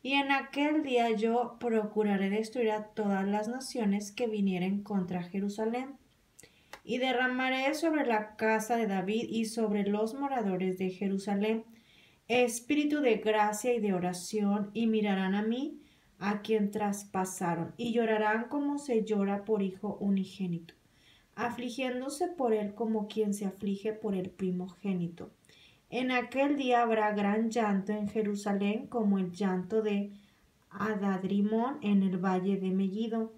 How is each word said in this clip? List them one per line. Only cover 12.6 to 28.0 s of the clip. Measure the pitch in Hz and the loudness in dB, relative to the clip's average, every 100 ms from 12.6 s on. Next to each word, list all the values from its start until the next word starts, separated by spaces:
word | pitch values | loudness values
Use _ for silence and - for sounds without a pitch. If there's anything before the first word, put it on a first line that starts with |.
| - 294 294 294 | 0 0 2 2
de | 254 214 | 4 4
gracia | 220 214 208 208 254 | 2 2 2 2 0
y | 240 | 0
de | 208 | 2
oración, | 180 180 180 - 214 202 208 202 | 0 0 -4 -4 0 2 2 0
y | 220 233 | 0 2
mirarán | 220 208 190 190 202 | 2 2 2 2 0
a | |
mí, | 220 240 302 - - _ _ _ | 0 -2 -4 -8 -20 _ _ _
a | 196 208 | -4 -4
quien | 214 220 202 | 0 2 2
traspasaron, | 214 208 202 - 190 185 - 175 165 165 - | 0 -2 -2 -4 -2 -2 -2 -2 -2 -4 -4
y | 240 | -2
llorarán | 226 226 214 214 226 240 | 0 2 2 2 0 -2
como | 285 285 285 | -4 -2 -4
se | - 226 | 0 0
llora | 202 208 196 202 | 2 0 0 -2
por | 202 214 | 0 0
hijo | 196 - 208 - | 0 -4 -8 -4
unigénito, | 202 196 190 - 185 170 - - _ _ _ - _ - | 0 0 0 -4 -4 -4 -8 -20 _ _ _ -20 _ -6
afligiéndose | 233 233 240 - 254 247 262 285 359 | -6 -4 -8 -4 -4 -4 -6 -4 -4
por | - 247 | 0 2
él | 214 202 | 2 0
como | - 226 220 202 | -4 -2 0 -2
quien | 214 208 | 0 0
se | 202 196 | 0 -4
aflige | - 196 196 220 | -4 -4 -2 -4
por | 214 220 190 | -4 -2 -2
el | 185 | -4
primogénito. | - 190 180 185 - 202 185 170 170 - _ _ - - _ _ | -4 -2 -2 -6 -6 -4 -2 -2 -6 -16 _ _ -20 -20 _ _
En | 226 254 | -4 0
aquel | 254 233 262 285 277 | 0 0 0 2 2
día | 254 240 | 4 4
habrá | 233 220 214 | 4 4 2
gran | 202 202 214 226 | 2 2 2 0
llanto | 240 214 196 190 | 2 2 2 0
en | 214 | -2